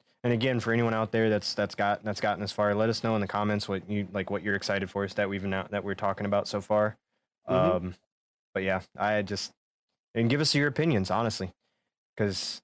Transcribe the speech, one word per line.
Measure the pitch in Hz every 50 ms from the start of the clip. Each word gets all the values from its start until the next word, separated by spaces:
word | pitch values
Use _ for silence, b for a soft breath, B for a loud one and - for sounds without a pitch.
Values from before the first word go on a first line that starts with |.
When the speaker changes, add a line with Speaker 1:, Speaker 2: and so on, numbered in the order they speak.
| _ _ _ _ -
Speaker 1:
And | 123 120
again, | 110 123 131 127 117
for | - 117 113
anyone | 117 117 117 113
out | 110 110 98
there | - 113 113 110
that's, | 107 104 - - -
that's | - 104 101 -
got, | - 104 101 104 - 104
that's | 107 101 -
gotten | - 104 101 85
this | 104 98
far, | - - 104 104 104
let | 104 110 117
us | 110 - -
know | 113 113
in | 107
the | 107
comments | 110 - 104 104 104 104 101 - -
what | 98 95 85 95
you, | 104 104 98 90
like, | 98 98 92 -
what | 101 98
you're | - 104 101
excited | 98 - - 101 98 95 92
for, | - 101 101
is | 95 -
that | - 101 98
we've | 101 95 95
now, | 98 95 95 - -
that | 104 101 87
we're | 101 95
talking | - 104 98 95 - 104
about | 101 101 101 98
so | - - 101
far. | 95 - 107 104 107 107 107 - _ _ _ _ _ _ _ _ _ -
Speaker 2:
Mm-hmm. | 92 92 92 92 92
Speaker 1:
Um, | 90 92 90 90 - _ _ _ _ _ _ _ _ _ _ -
but | 98 95
yeah, | 95 95 92 - - -
I | - 101 104 107 104 101
just, | 95 104 - - - - _ _ _ _ _ _ _ _ _ _ _ -
and | 117 117 117
give | 135 147
us | 156 - -
your | 143 143
opinions, | 147 139 - 156 170 135 98 95 92
honestly, | 92 110 117 110 - - 95 90 - _ _ _ _ _ _ _ _ _ _ _ _
'cause | - 107 101 92 - - - - -